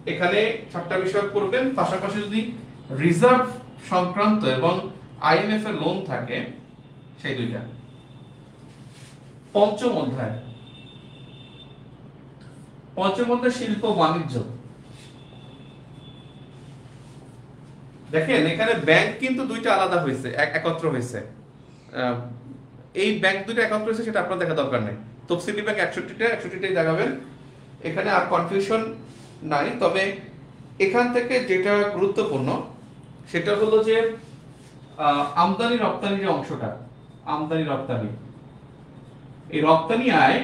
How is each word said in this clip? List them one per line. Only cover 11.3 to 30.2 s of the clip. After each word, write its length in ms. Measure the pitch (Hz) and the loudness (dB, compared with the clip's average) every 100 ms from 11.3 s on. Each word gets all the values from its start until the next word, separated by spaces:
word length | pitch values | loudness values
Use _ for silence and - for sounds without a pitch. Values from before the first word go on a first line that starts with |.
| - - - - - - - - - - - - - - - - | -20 -20 -20 -20 -20 -20 -20 -20 -20 -20 -20 -20 -20 -20 -20 -12
পঞ্চম 360 | - 190 196 233 | -2 0 2 2
অধ্যায় 200 | 240 247 | 2 2
শিল্প 320 | 240 220 202 220 | 0 -2 -2 0
বাণিজ্য। 480 | 175 156 170 139 120 - - - - - - - - - - - - - - - - - - - - - - - - - - - - - - - - - - - - - | 4 4 2 -2 -6 -6 -10 -16 -20 -20 -20 -20 -20 -20 -20 -20 -20 -20 -20 -20 -20 -20 -20 -20 -20 -20 -20 -20 -20 -20 -20 -20 -20 -20 -20 -20 -20 -20 -20 -20 -20 -4
দেখেন 360 | 156 156 156 156 | 0 2 4 2
এখানে 280 | - 226 | 2 2
bank 360 | 220 - 175 214 - | 2 6 6 4 0
কিন্তু 240 | 262 254 262 | -2 -2 -2
দুইটা 280 | 220 226 | -2 2
আলাদা 280 | 196 185 175 | 2 2 2
হয়েছে, 260 | 151 123 127 | 0 -2 -4
এক-, 260 | - 156 160 | -2 0 0
একত্র 340 | 165 156 160 | -2 -2 -2
হয়েছে। 280 | 127 113 107 | -2 -4 -8
আহ, 1000 | 104 - - - - - - 127 127 120 120 - - - - - - | -10 -16 -20 -20 -20 -20 -12 -4 -2 -2 -6 -14 -16 -18 -20 -20 -10
এই 240 | 175 214 202 | -2 0 2
bank 280 | 185 196 202 | 2 0 -2
দুইটা 160 | 233 | 0
একত্র 220 | 214 214 | 0 0
হয়েছে 200 | 214 220 | -2 -2
সেটা 160 | 220 196 | -2 -2
আপনার 180 | 175 185 | -2 -2
দেখা 160 | 165 | 0
দরকার 280 | 156 131 123 | 0 0 0
নেই। 140 | 104 107 - - - | -2 -6 -12 -14 -4
তফসিলি 340 | 170 - 208 | -4 -2 -4
bank 160 | 214 208 | -2 0
একষট্টিটা, 460 | 170 185 - - | -2 -4 -8 -2
একষট্টিটাই 500 | 233 - 180 180 185 | -2 -2 -6 -6 -2
দেখাবেন। 360 | 180 160 165 254 269 - - - - - - | 0 2 2 0 -4 -10 -18 -20 -20 -20 -12
এখানে 260 | 165 165 202 | -6 -2 0
আর 140 | 190 - | 2 2
confusion 640 | 175 170 196 196 220 220 - - - - - | 0 0 0 0 0 -2 -8 -16 -20 -20 -14
নাই। 240 | 156 143 - - | -4 -2 0 2
তবে 220 | 196 190 196 196 | 2 2 0 -4